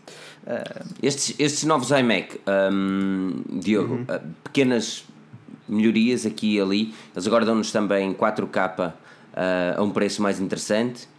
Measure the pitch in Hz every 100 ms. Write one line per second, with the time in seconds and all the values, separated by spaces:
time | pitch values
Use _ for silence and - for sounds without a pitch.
0 | - - - - - 120 - - - -
1 | 135 139 - - 147 147 151 156 117 139
2 | 120 95 - - - 98 98 98 98 98
3 | 98 95 92 69 - 101 98 107 117 120
4 | 127 90 151 - - 139 131 117 - -
5 | - - - - - - - 107 113 110
6 | 117 120 107 107 107 104 95 104 110 -
7 | - - 98 113 113 113 104 110 98 98
8 | 95 90 107 104 98 104 92 - 87 -
9 | - - - - 92 90 90 - 104 95
10 | 101 104 101 95 95 85 - 107 123 123
11 | -